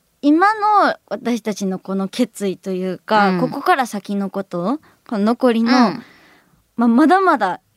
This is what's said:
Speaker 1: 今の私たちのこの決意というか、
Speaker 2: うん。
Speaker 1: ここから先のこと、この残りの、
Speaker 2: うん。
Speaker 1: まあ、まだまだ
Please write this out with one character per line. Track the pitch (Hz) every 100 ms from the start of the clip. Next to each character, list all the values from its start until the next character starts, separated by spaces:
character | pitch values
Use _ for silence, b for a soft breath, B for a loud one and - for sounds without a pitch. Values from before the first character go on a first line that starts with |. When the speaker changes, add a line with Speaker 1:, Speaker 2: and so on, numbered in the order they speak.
| _ _
Speaker 1:
今 | 285 311 392
の | 440 415 415 294 - -
私 | 208 233 240
た | 220
ち | 196 196
の | 185
こ | -
の | 190 190
決 | - 247 - 202
意 | 180
と | 196
い | 185 185
う | 180
か、 | - 220 202
Speaker 2:
う | 180
ん。 |
Speaker 1:
こ | 165
こ | 277
か | 320 330
ら | 247
先 | 202 - 202
の | 196
こ | 202
と、 | 190 175 180 294 _ b -
こ | 214
の |
残 | 208 240 254
り | 226
の、 | 226 254 226
Speaker 2:
う |
ん。 | - B B B B B B _ -
Speaker 1:
ま |
あ、 | 233
ま | 233 302
だ | 370
ま | 370 277
だ | 190 170 _